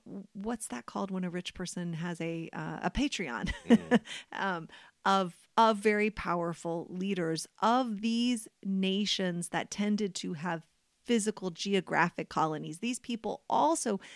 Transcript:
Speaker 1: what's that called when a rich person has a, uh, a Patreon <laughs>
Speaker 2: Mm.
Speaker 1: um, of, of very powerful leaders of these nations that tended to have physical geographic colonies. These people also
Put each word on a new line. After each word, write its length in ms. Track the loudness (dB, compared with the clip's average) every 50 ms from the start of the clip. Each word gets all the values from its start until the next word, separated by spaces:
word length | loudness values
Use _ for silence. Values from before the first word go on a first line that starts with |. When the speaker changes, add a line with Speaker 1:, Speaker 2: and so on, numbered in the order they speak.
| _ -16 -14 -14 -14 -14
Speaker 1:
what's 360 | -12 -10 -8 -6 -6 -6 -8 -10
that 180 | -10 -10 -10
called 240 | -8 -6 -4 -4 -4
when 140 | -4 -4 -4
a 60 | -4
rich 220 | -4 -6 -8 -8
person 400 | -10 -8 -10 -8 -6 -6 -6 -6
has 280 | -4 -4 -6 -6 -6 -4
a, 280 | -4 -4 -4 -6 -6 -8 -8
uh, 240 | -8 -6 -6 -6 -2
a 80 | -2 -2
Patreon 600 | 0 0 0 0 -2 -4 -4 -4 -4 -4 -4 -4 -6 -4
<laughs> 100 | 4 4
Speaker 2:
Mm. 320 | 4 4 6 4 2 2 2 0 -12 -12 -12 -10
Speaker 1:
um, 360 | -6 -4 -2 -2 -2 -4 -8 -12 -18 -20 -20 -20 _ _ 2
of, 300 | 4 4 4 4 0 -4 -12 _ _ 6
of 200 | 6 8 8 6
very 340 | 6 4 4 4 4 2 2
powerful 760 | 0 -2 -2 -2 0 0 0 -2 -4 -4 -4 -4 -4 -4 -4 -6
leaders 580 | -6 -4 -2 -2 0 0 0 0 0 -2 -4 -8 _ 2
of 400 | 4 4 4 4 2 0 -4 -2
these 480 | -2 0 2 2 2 2 0 0 -4 -10 _ _ -4
nations 840 | -2 0 2 2 2 2 2 2 0 0 0 0 0 0 -2 -4 -4
that 200 | -4 -4 -4 -4
tended 440 | -4 -2 0 0 0 0 0 -2 -4
to 160 | -6 -6 -6
have 300 | -6 -4 -4 -4 -4 -6 -8 _ _ _ _ _ _ _ 0
physical 440 | 2 2 4 4 0 -2 -2 -6 -6
geographic 800 | -6 -4 -2 0 0 0 2 2 4 4 4 4 2 -6 -8 -4
colonies. 500 | 0 0 2 2 0 -4 -6 -8 -8 -6
These 200 | -4 -4 -4 -6
people 440 | -6 -6 -6 -4 -4 -6 -6 -6 _ 0
also 520 | 2 4 4 4 2 2 0 -2 -2 -2 -4 -12 -20